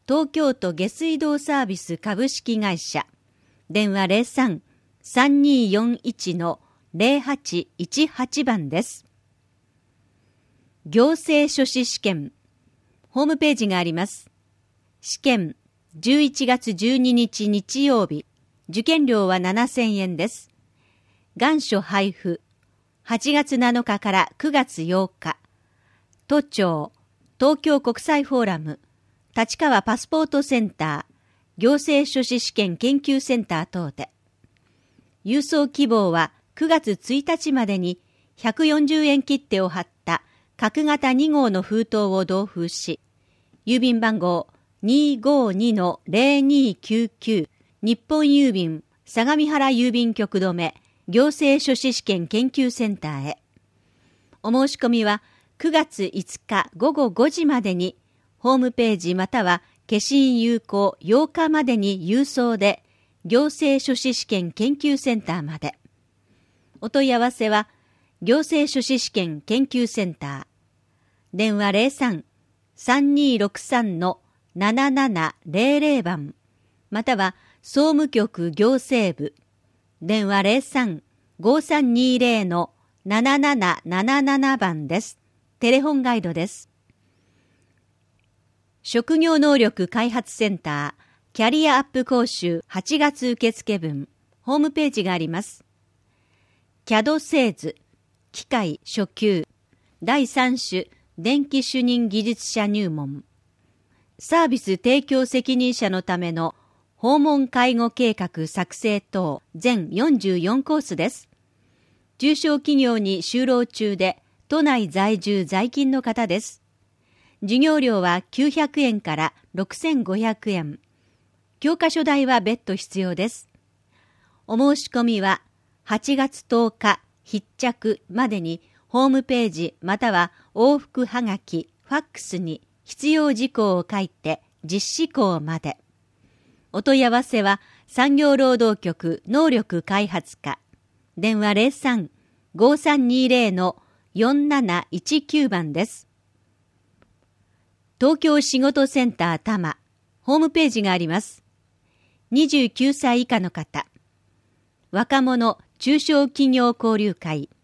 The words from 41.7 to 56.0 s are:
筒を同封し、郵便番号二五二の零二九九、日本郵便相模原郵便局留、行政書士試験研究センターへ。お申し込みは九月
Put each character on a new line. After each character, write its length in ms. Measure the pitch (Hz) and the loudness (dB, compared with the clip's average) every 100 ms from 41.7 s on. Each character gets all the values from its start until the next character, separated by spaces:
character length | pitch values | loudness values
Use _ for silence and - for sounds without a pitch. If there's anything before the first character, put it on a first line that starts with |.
| 220 | -2
筒 120 | 220 214 | -2 0
を 280 | 202 190 | 0 0
同 220 | 180 185 202 | 0 -2 -4
封 220 | 175 170 | -6 -8
し、 320 | - - 160 _ _ _ _ _ _ - | -8 -8 -10 _ _ _ _ _ _ -2
郵 140 | 247 | 0
便 180 | 254 233 | 2 2
番 220 | 220 220 | 0 0
号 260 | 180 170 - _ _ _ | 0 -2 -4 _ _ _
二 360 | 202 277 294 262 | 0 2 2 0
五 320 | 262 285 226 | 2 2 2
二 220 | 190 233 | 0 0
の 260 | 214 180 - - | 2 0 -4 -2
零 360 | 196 269 285 | 2 2 4
二 340 | 277 285 262 180 | 4 4 2 -2
九 320 | - 220 233 _ | -2 -2 -2 _
九、 300 | - 214 151 _ _ _ | -2 -2 -2 _ _ _
日 140 | 214 233 | -2 -2
本 280 | - 311 | -2 0
郵 280 | 294 285 269 | 4 4 4
便 320 | 190 170 160 - _ | 2 -2 -6 -12 _
相 320 | - 226 240 302 | -10 -2 0 2
模 100 | 302 | 2
原 220 | 302 269 | 2 2
郵 200 | 240 247 | 2 2
便 240 | 240 233 | 2 0
局 240 | 220 208 196 | -2 -2 -2
留、 360 | 185 175 165 - _ _ - | -2 -2 -4 -6 _ _ -2
行 180 | 202 294 | 2 2
政 320 | 294 285 277 | 2 2 2
書 160 | 277 | 2
士 180 | 254 262 | -2 -2
試 120 | 233 | -4
験 240 | - 190 170 | -4 -4 -2
研 220 | 214 254 | -2 -2
究 200 | 277 254 | 0 -2
セ 160 | 233 220 | -2 -4
ン 100 | 196 | -4
タ 120 | 151 139 | -8 -8
ー 140 | 139 | -8
へ。 80 | - _ _ _ _ _ _ _ _ _ _ | -10 _ _ _ _ _ _ _ _ _ _
お 80 | 214 | -2
申 200 | 247 277 | 2 0
し 40 | - | 0
込 140 | 240 | 0
み 140 | 233 | 2
は 200 | 208 208 _ _ _ - | 2 -2 _ _ _ -6
九 100 | 320 | 0
月 360 | 311 311 - | 0 0 -4